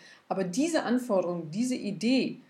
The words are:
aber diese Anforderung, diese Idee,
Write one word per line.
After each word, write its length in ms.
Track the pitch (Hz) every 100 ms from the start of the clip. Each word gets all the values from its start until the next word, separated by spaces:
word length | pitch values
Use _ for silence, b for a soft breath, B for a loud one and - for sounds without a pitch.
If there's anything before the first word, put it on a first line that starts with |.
| B B B
aber 140 | 190
diese 400 | 185 180 311 320
Anforderung, 680 | - 247 240 196 175 175 160
diese 240 | 175 254 254
Idee, 640 | 202 170 220 262 185 - B